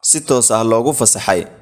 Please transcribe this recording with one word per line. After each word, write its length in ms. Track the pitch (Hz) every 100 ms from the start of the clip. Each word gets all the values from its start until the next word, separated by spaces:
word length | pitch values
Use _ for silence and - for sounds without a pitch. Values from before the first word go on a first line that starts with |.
si 160 | - 156 147
toos 240 | 127 120
ah 120 | 110
loogu 280 | 113 113 123
fasaxay. 560 | 143 110 - - 92 - -